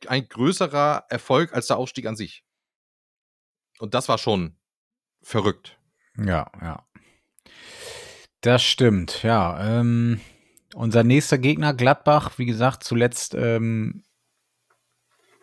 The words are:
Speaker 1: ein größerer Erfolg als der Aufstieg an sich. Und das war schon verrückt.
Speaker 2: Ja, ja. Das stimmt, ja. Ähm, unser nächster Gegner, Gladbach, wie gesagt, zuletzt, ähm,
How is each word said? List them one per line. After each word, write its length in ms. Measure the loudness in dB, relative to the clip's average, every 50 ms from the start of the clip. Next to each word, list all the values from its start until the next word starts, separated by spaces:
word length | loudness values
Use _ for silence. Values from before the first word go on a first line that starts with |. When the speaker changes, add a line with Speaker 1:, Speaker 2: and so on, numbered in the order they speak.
| -6
Speaker 1:
ein 220 | -4 -4 -4 -4 -6
größerer 760 | -4 0 0 0 2 0 -2 -2 0 0 0 0 0 -4 -6 _
Erfolg 440 | -8 -8 -2 0 2 2 2 0
als 140 | -4 -6 -2
der 100 | -2 -2
Aufstieg 300 | -2 -2 -6 -8 -8 -8
an 100 | -8 -8
sich. 280 | -8 -10 -12 -12 -20 _ _ _ _ _ _ _ _ _ _ _ _ _ _ _ _ _ _ _ _ _ _ _ _ _ _ _ _
Und 140 | -8 -4
das 160 | -4 -2 0 0
war 100 | -2 0
schon 380 | 0 0 0 0 0 -4 -8 _ _ _ _ _ _ _ _ _ _ _ _ _
verrückt. 580 | _ -4 -4 0 0 0 -2 -4 _ -20 -20 _ _ _ _ _ _ _ _
Speaker 2:
Ja, 340 | -6 -2 -2 0 -2 -2 -6 -12 -14
ja. 240 | -12 -12 -12 -12 -16 _ _ -20 _ _ _ _ _ _ _ _ _ _ -20 -20 -20 -20 -20 -18 -18 -18 -18 -18 -20 -20 -20 -20 -20 _ _ _
Das 220 | 2 2 4 4
stimmt, 600 | 4 0 2 4 4 4 4 2 0 -4 -8 -4
ja. 580 | 0 0 2 2 2 0 -2 -4 -2 -2 0 0
Ähm, 400 | 2 2 2 2 2 0 -2 -2 -6 -14 _ _ _ _ _ -20 _ _ -10
unser 300 | -6 -4 2 4 4 6
nächster 340 | 6 4 4 4 2 0 2
Gegner, 360 | 2 0 0 2 0 -2 0
Gladbach, 640 | 2 4 2 2 4 4 2 2 2 2 -2 -6 -4
wie 80 | -4
gesagt, 380 | -4 0 0 0 0 -2 -4 -6
zuletzt, 500 | -2 0 2 2 2 0 -4 -8 -8 -6
ähm, 680 | -2 -2 0 0 0 0 -2 -2 -2 -4 -6 -8 -10 -18 _ _ _ _ _ _ _ _ _ _ _ _ _ _ _ _ _ _ _ _ _ _ _ _ _ _ _